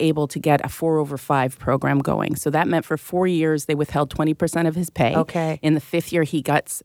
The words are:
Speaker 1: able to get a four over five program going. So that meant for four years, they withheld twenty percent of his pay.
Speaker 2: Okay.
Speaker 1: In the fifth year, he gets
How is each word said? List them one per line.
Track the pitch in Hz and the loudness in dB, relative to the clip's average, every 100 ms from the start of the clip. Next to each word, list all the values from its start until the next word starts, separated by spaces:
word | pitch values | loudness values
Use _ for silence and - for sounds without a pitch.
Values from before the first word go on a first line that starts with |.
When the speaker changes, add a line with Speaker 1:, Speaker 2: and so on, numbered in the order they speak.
Speaker 1:
able | 160 151 147 | 0 0 -2
to | 160 | -2
get | 156 143 | 2 2
a | - | 0
four | - 165 156 | -2 0 2
over | 143 139 | 0 -4
five | - 139 127 - | 0 0 0 -2
program | - 135 139 139 | -2 0 2 0
going. | 135 - - - | 0 -2 -2 -2
So | 151 | 0
that | 151 170 | 0 2
meant | 165 - | 0 -2
for | 156 | -6
four | - 180 185 | -4 0 2
years, | 170 160 151 - | 2 2 0 0
they | |
withheld | 147 147 160 143 | -2 0 0 -2
twenty | - 156 | 0 -2
percent | 151 170 165 165 | 0 -2 2 0
of | |
his | 160 170 | 0 -4
pay. | - 120 160 | 0 2 2
Speaker 2:
Okay. | 160 175 160 156 | 0 -2 -2 -2
Speaker 1:
In | 156 | 0
the | 151 | 0
fifth | - 170 - | 0 -4 0
year, | 170 | 0
he | 151 156 | 0 -2
gets | 135 147 - - | 0 0 0 -10